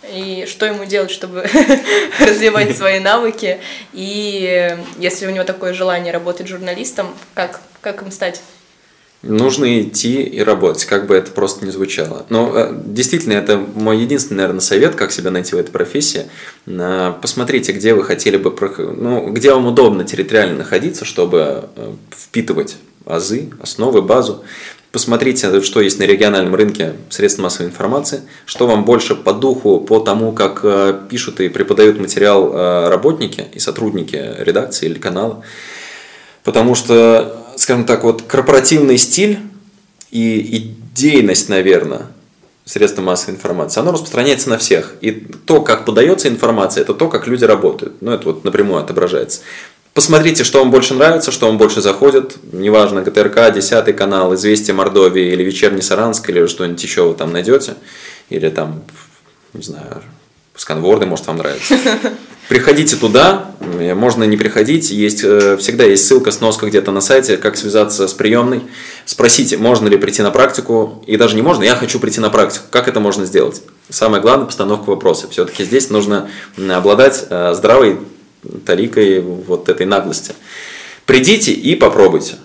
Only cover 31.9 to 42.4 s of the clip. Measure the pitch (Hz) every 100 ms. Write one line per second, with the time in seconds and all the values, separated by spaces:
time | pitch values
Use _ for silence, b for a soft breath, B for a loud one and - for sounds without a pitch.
31.9 | 104 95 - 101 101 90 - 90 87 85
32.9 | 90 143 160 110 - - - - - 110
33.9 | 95 80 73 60 57 - 92 127 - 80
34.9 | 80 98 87 113 107 B B B B B
35.9 | B B B B B - 107 117 113 117
36.9 | 117 117 113 - - - - - 120 113
37.9 | 113 117 113 - 135 135 135 127 156 139
38.9 | 120 - 175 208 208 - - _ _ _
39.9 | _ - 117 113 110 - 113 - - -
40.9 | - 143 143 104 87 - 95 95 87 78
41.9 | 58 - - _ _